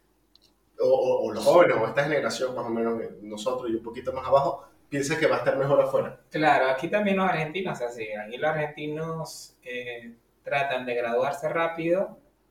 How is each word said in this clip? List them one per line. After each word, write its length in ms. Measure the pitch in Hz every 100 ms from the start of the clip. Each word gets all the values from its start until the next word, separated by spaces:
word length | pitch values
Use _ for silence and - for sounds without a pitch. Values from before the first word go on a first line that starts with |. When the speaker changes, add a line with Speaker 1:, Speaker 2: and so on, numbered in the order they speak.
| _ _ _ _ _ _ _ -
Speaker 1:
o, 100 | 127
o, 380 | 131 123 123 110
o 40 |
los 120 | 107
jóvenes, 340 | 120 175 175 113
o 80 | -
esta 160 | 139
generación 500 | 151 143 113 - 127
más 120 | 127 117
o 40 |
menos, 320 | 117 117 113 107 90
nosotros 500 | 104 107 - 127 123
y 40 | 113
un 60 |
poquito 300 | 113 117 131
más 160 | - -
abajo, 400 | 139 165 - - _ -
piensa 280 | 143 139 156
que 80 | 139
va 80 | 127
a 40 |
estar 180 | 120 131
mejor 240 | 127 139
afuera. 380 | - - - - _
Speaker 2:
Claro, 400 | 156 151 135 131
aquí 180 | 131 170
también 300 | 208 202 190
los 120 | 190
argentinos, 440 | 160 151 185 180
o 40 | 123
sea, 120 | 120
sí, 180 | 120 110
aquí 240 | 107 107 131
los 120 | 151
argentinos, 1080 | 156 151 151 151 151 165 160 151 - - _
eh, 500 | 127 123 123 120 117 - _ _
tratan 420 | - 143 135 127 123
de 100 | 120
graduarse 540 | 117 120 - - 151
rápido, 680 | 165 - - 165 185 - - _ _ _